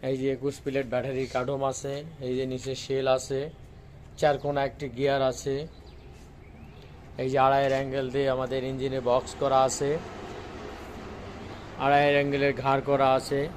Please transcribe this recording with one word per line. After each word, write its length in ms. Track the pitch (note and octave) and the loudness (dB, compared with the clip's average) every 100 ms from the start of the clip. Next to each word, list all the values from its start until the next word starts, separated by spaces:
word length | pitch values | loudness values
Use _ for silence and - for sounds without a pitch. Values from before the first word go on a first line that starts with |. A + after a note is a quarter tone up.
| C3 | -2
এই 60 | C3+ | -2
যে 60 | C3+ C3 | 0 0
একুশ 180 | C#3 C#3 | -2 -4
প্লেট 240 | - C3+ B2+ | -4 -2 0
ব্যাটারি 320 | B2+ B2+ C3 C3 | -2 -2 -4 -2
কার্ডম 260 | C3 B2+ C#3 C#3 | -2 -2 -2 -2
আছে, 200 | B2+ C#3 C#3 D#3 - B2+ | -2 -6 -8 -10 -10 -4
এই 60 | B2+ | -2
যে 60 | C3 | -2
নিচে 200 | B2+ C3 C3 | -4 -6 -8
শেল 220 | - C3+ C3 C3 | -2 0 2 2
আছে, 240 | - C3+ D3 - - - - - - - | 2 -4 -4 -10 -18 -18 -20 -20 -20 0
চার 160 | D3+ C#3 | 2 2
কোণা 180 | C#3+ C#3+ C#3 | 0 0 -2
একটি 180 | A#2+ C#3+ A#2 | -4 -10 -2
গিয়ার 260 | C#3 C#3 C3 | 0 2 2
আছে, 240 | B2+ C#3+ C3+ D#3+ - - - - - - - - - - - - - - - | 0 -4 -4 -6 -14 -20 -20 -20 -20 -20 -20 -20 -20 -18 -20 -20 -20 -16 -6
এই 60 | C3 | -2
যে 60 | C3+ C3 | 4 6
আড়াইয়ের 280 | C#3 C#3 C3+ | 6 4 2
অ্যাঙ্গেল 300 | C3+ C3+ C3 | 0 -2 -2
দিয়ে 140 | B2+ C#3 C3 | 0 0 0
আমাদের 240 | C3 C3 B2+ | -2 -2 -4
ইঞ্জিনে 300 | C3+ C3+ C3 B2 | -4 -2 -2 2
বক্স 240 | B2 - - | 2 0 -4
করা 160 | C#3 C3+ C3 | 2 4 4
আছে, 220 | - C#3 D#3+ - - - - - - - - - - - - - - - - - - | 2 0 -2 -4 -12 -12 -12 -12 -12 -12 -14 -14 -14 -12 -12 -12 -12 -12 -12 -14 -2
আড়াইয়ের 320 | C3+ C#3+ D3 C#3+ | 4 6 6 6
অ্যাঙ্গেলের 360 | C#3+ C#3 C#3 C3 | 4 2 2 2
ঘাড় 200 | C3+ C3+ C3+ | 2 2 4
করা 180 | D3+ C3+ C3 | 4 6 4
আছে। 220 | - C#3 D3 | 2 -2 -2